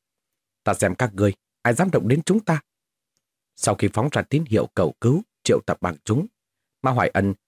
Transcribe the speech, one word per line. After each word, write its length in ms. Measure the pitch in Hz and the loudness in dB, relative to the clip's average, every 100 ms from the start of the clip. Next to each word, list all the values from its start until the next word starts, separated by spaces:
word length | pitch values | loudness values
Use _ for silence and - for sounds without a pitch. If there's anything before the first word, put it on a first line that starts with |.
| _ _ _ _ _ _ | _ _ _ _ _ _
"Ta 100 | 107 | -4
xem 220 | 95 98 | -2 -2
các 200 | 90 120 | -2 -4
ngươi, 180 | 98 104 - _ _ | 0 0 0 _ _
ai 120 | 120 | -2
dám 180 | 120 185 | 0 0
động 160 | 139 107 | 0 0
đến 140 | 147 | 0
chúng 140 | - 214 | 2 0
ta?" 220 | - 156 - _ _ _ _ _ _ _ _ | 0 -4 -6 _ _ _ _ _ _ _ _
Sau 200 | - 110 | -4 -2
khi 140 | 101 101 | 0 0
phóng 160 | 110 143 | 0 -2
ra 100 | 107 | -2
tín 220 | - - 82 | -2 -2 0
hiệu 200 | 104 - | 0 0
cầu 180 | - 78 - | -2 -2 0
cứu, 200 | 117 165 - _ | 0 0 -2 _
triệu 160 | - 85 | 0 0
tập 120 | - - | 0 -4
bang 140 | 90 78 | -4 -6
chúng, 240 | - 123 214 _ _ _ _ _ | -2 -2 -2 _ _ _ _ _
Mã 100 | 131 | -2
Hoài 180 | 120 90 | 0 0
Ân 240 | 95 98 98 | 0 0 -2